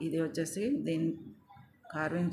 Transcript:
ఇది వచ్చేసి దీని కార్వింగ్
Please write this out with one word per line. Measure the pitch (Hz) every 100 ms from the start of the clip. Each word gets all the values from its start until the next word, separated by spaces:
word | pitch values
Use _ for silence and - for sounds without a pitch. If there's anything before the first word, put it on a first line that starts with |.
ఇది | 165 160
వచ్చేసి | 156 165 160 190 220 285
దీని | 156 160 160 - - - - - - - -
కార్వింగ్ | 156 156 170 175